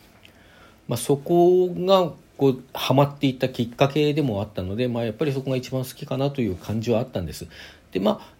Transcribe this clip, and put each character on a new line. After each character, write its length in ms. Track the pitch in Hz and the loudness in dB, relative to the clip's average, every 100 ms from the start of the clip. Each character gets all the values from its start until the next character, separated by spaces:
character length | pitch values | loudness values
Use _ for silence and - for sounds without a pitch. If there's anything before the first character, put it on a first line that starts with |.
| _ _ - _ - - - _ - | _ _ -20 _ -20 -20 -20 _ -8
ま 80 | - | -6
あ、 20 | |
そ 180 | - 139 | 0 -2
こ 540 | - 175 175 180 180 | 2 4 6 6 2
が 420 | 175 180 190 170 - _ - | 0 2 4 2 -6 _ 0
こ 120 | 139 | 2
う、 140 | 123 - | 2 -8
ハ 220 | - - 127 | -8 2 4
マ 80 | |
っ 160 | 143 - | 4 2
て 80 | 135 | -2
い 60 | |
っ 40 | 127 | 0
た 120 | 127 | -4
き 120 | - | -2
っ 80 | 117 | -6
か 180 | - 139 | 0 0
け 280 | 156 147 147 | 2 0 2
で 80 | |
も 180 | 139 98 | 0 -2
あ 40 | 110 | -6
っ 40 | |
た 120 | - | -8
の 120 | 92 107 | -6 -4
で、 120 | 127 | -2
ま 140 | 117 | -2
あ、 40 | 117 | -4
や 60 | |
っ 20 | |
ぱ 120 | 110 156 | -4 -4
り 60 | |
そ 120 | 135 | -2
こ 80 | 135 | -4
が 60 | 127 | -4
一 120 | 127 | -4
番 160 | 131 131 | -6 -6
好 40 | |
き 160 | - 143 | -12 -8
か 100 | 131 | -2
な 140 | 143 | -2
と 100 | 143 | -2
い 100 | 110 | -4
う 40 | 87 | -4
感 260 | - 107 | -6 -4
じ 80 | 113 | 0
は 120 | 113 | 0
あ 20 | |
っ 20 | - | 0
た 140 | 104 | -6
ん 60 | 80 | -8
で 60 | |
す。 120 | 71 82 - - - _ | -10 -16 -18 -20 -20 _
で、 80 | - | 0
ま 220 | 202 208 | 0 0
あ、 100 | - _ | -8 _